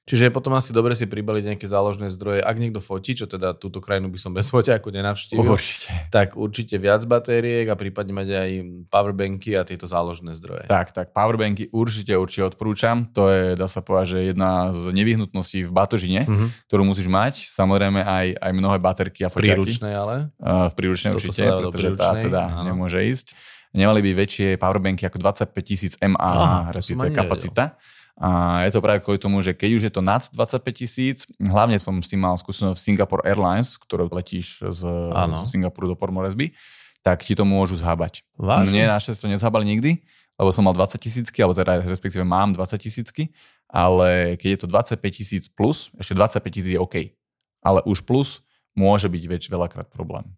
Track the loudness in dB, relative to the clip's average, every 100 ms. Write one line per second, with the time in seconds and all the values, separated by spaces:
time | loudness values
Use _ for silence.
0 | 0 4 4 4 0 0 2 2 2 -2
1 | -4 -6 -4 -4 -4 -6 -2 0 0 -2
2 | -8 -6 -2 -2 -2 -2 -4 -6 -8 -10
3 | -6 -8 -8 -6 -6 -6 -10 -12 -4 -4
4 | -4 -8 -8 -4 0 2 2 0 -2 -6
5 | -4 -6 -4 2 4 4 2 -8 -8 -8
6 | 2 4 4 0 -6 -6 -4 0 4 4
7 | 4 2 2 0 2 0 0 -2 -4 -6
8 | -6 -6 -2 -2 -2 -4 -8 -14 0 2
9 | 2 0 -4 -4 -2 -2 -2 -8 -4 -2
10 | -2 -6 -12 -14 -12 -14 0 2 2 -6
11 | -4 0 2 2 0 -2 -4 -2 -2 -2
12 | 0 0 0 -2 -4 -2 -6 0 0 0
13 | -2 2 4 4 2 0 -4 -6 0 0
14 | 2 0 0 0 2 2 0 -2 -2 0
15 | 2 2 -2 -4 -4 -6 0 2 2 0
16 | 0 0 2 2 0 -4 _ 4 4 2
17 | 2 2 2 -2 -10 0 2 4 2 0
18 | 0 0 0 -2 -4 0 2 2 2 0
19 | -6 -4 -4 2 2 2 0 -2 -6 -6
20 | -4 -4 -6 _ 0 2 2 0 -2 0
21 | 0 -2 -4 0 2 2 -2 -2 -2 2
22 | 0 2 0 -2 -2 -4 -4 -2 -2 0
23 | 0 -2 -8 -18 -20 -20 _ 2 4 6
24 | 4 2 0 0 0 2 0 0 0 -2
25 | -4 0 0 0 -4 -6 -6 -4 -4 -2
26 | 0 2 2 4 4 2 0 -6 -6 -4
27 | -2 -2 -2 -4 -2 -2 -2 -6 _ -20
28 | _ _ 0 2 2 2 2 2 2 2
29 | 0 -2 0 0 0 -2 0 0 0 0
30 | 0 0 -2 -4 -2 -2 -6 -8 -8 -4
31 | -4 -4 -12 -6 0 4 4 2 0 -4
32 | -2 0 0 -2 -4 -4 -2 -2 0 2
33 | 2 0 0 2 2 2 -2 -6 _ -4
34 | -2 -4 -6 -8 -10 -10 -10 -6 -6 -4
35 | -2 0 0 -2 -4 -2 -4 -4 -6 -4
36 | -4 -4 -4 -4 -6 _ -20 -20 -20 _
37 | 0 0 0 2 4 4 2 0 -2 0
38 | -2 -6 _ -6 2 4 4 4 4 2
39 | -2 -6 -4 0 2 2 2 2 2 0
40 | _ _ _ 0 2 6 4 4 0 -2
41 | -6 -6 -6 2 2 4 2 0 0 -4
42 | -6 -4 0 2 2 0 -4 -6 -8 -10
43 | -10 -8 -8 _ _ _ _ 2 4 6
44 | 4 4 0 0 -2 -2 0 0 0 -4
45 | -4 -6 -6 -6 -8 0 0 0 -8 -14
46 | -4 2 2 2 -4 -6 -2 -2 -2 -4
47 | -8 _ _ _ _ _ 4 4 4 -2
48 | 0 0 0 -6 _ _ _ 2 4 4
49 | 2 -4 -6 -8 -6 -4 -4 -6 -16 -12
50 | -12 -12 -14